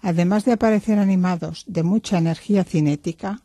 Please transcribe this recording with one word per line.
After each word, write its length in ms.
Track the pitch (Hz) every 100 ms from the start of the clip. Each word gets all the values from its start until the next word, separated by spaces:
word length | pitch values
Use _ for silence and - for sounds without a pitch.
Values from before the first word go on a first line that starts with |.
además 420 | 202 170 175 208
de 80 | 208
aparecer 460 | 233 226 214 208 214
animados 640 | 196 190 180 175 160 165 -
de 160 | 170
mucha 360 | 165 214 - 190
energía 460 | 165 165 - 202
cinética 760 | 175 170 151 147 - 160 202 208